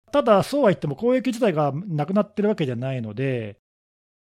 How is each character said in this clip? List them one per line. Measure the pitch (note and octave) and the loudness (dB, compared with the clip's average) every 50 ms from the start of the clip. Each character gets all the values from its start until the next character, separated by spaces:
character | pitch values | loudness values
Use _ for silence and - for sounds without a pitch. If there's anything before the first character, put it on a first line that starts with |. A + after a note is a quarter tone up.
| _ _ | _ _
た | - C#4+ | -2 2
だ、 | B3 A#3 G#3 F#3+ | 4 4 4 4
そ | D#3 - C4+ D4 | 4 2 0 2
う | C4+ | 2
は | G3+ | 2
言 | F3+ | 2
っ | - | 2
て | - | -2
も | D3+ C3+ | -6 -4
攻 | - A3+ A#3+ | -2 0 0
撃 | B3+ C4 - C4 | 0 2 0 -2
自 | A3 A#3 | -2 0
体 | B3+ G#3 D#3 | 0 2 2
が | D3+ D3+ C#3+ C3 | 2 0 0 -2
な | D3+ G3+ G#3 D#3 D3 D3 | -4 -6 -4 -4 -4 -2
く | - | 0
な | F#3+ G#3+ | 0 0
っ | G3+ G#3 _ | 0 0 _
て | G#3+ | 0
る | G3+ G#3 | 0 0
わ | G#3 | 0
け | G#3+ D#3 | 0 -2
じ | B2+ | -4
ゃ | A#2+ | -4
な | A#2 B2+ C3+ C3+ | -4 -4 -4 -4
い | B2+ | -4
の | A2+ G#2+ G#2 | -6 -6 -6
で、 | B2 C3+ C3+ B2+ A#2+ A2 G2+ G2 - _ _ _ _ _ _ _ _ _ _ _ _ _ _ | -4 -2 -2 -2 -4 -6 -8 -12 -16 _ _ _ _ _ _ _ _ _ _ _ _ _ _